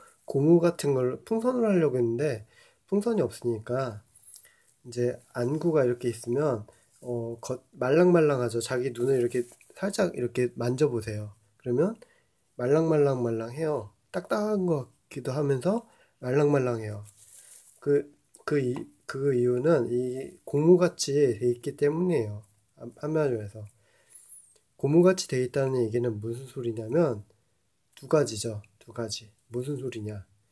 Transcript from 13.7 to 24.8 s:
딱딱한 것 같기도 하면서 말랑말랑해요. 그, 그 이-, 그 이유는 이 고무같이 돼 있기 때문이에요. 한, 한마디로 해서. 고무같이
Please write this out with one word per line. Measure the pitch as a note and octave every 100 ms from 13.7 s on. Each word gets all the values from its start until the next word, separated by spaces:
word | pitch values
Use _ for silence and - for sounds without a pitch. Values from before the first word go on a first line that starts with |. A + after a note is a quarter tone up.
| C#3+ G#2 _ _
딱딱한 | F#3 F3 G#3+ G#3+ G#3 F3+
것 | D3+ A#2+ _ -
같기도 | C#3 B2+
하면서 | C3 C#3+ C3+ E3+ A3+ - _ _ _
말랑말랑해요. | B2 C#3 D3 C#3+ B2+ A#2 G#2+ G#2 G#2 - - - - - - -
그, | C#3+ C#3+ C#3+ _ _ -
그 | - D3
이-, | B2+ B2 - _ -
그 | C3+ C#3
이유는 | B2+ B2 B2 D3 D#3 A#2
이 | A#2+ B2+ C3 C#3 -
고무같이 | - C#3+ D#3+ F3+ F3 - - C#3+ C#3 G#2+
돼 | B2
있기 | A#2+ C#3+ D3
때문이에요. | C#3+ D#3 F3+ D3+ G#2+ G#2 - _ _ -
한, | A#2+ -
한마디로 | D3+ D#3 D3 A#2
해서. | G#2 A2 G#2+ _ _ _ _ - - - _ _ _
고무같이 | _